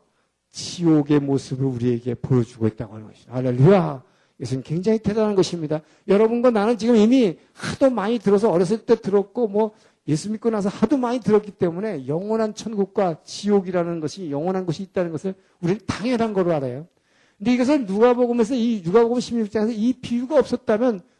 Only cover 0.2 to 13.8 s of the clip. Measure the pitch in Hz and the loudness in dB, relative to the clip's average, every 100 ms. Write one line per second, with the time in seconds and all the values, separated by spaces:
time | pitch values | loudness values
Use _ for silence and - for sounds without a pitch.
0.2 | _ _ _ - - - 165 156 143 147 | _ _ _ -18 -14 -2 2 4 4 0
1.2 | 139 139 - 131 135 120 123 120 123 120 | 2 -2 -2 -4 -4 -2 -2 -2 -4 -8
2.2 | - 127 113 113 110 - 110 110 107 - | 0 0 0 -2 -4 -4 -10 -14 -20 -20
3.2 | - 123 127 123 151 196 156 135 - _ | -12 -6 -2 4 6 6 2 -6 -16 _
4.2 | _ - 120 131 - 156 190 220 208 220 | _ -14 -8 -8 -6 -4 -2 0 0 0
5.2 | 214 202 170 175 151 151 - _ - 196 | 0 0 0 -2 -6 -6 -8 _ 0 4
6.2 | 220 240 247 220 208 233 220 233 214 262 | 4 2 2 2 0 0 2 4 6 4
7.2 | 214 151 _ - - - 269 233 196 240 | 2 -2 _ -14 -10 0 2 2 -2 -2
8.2 | 202 202 220 170 180 220 - 226 196 202 | 2 2 4 2 0 -2 0 0 2 0
9.2 | 196 - 233 202 220 - _ _ - 151 | 0 -2 -2 0 -2 -4 _ _ -4 -4
10.2 | 202 220 233 214 190 - 226 285 240 254 | -4 -4 -2 -2 -2 0 0 2 0 -2
11.2 | 202 214 208 - 175 170 220 160 127 156 | 2 2 0 -2 -4 -2 -6 -6 -6 -6
12.2 | 202 220 220 - 214 214 196 - 185 156 | -2 -2 -2 -6 -8 -4 -2 0 -2 -2
13.2 | - - 202 202 180 175 | -10 -8 0 2 2 -2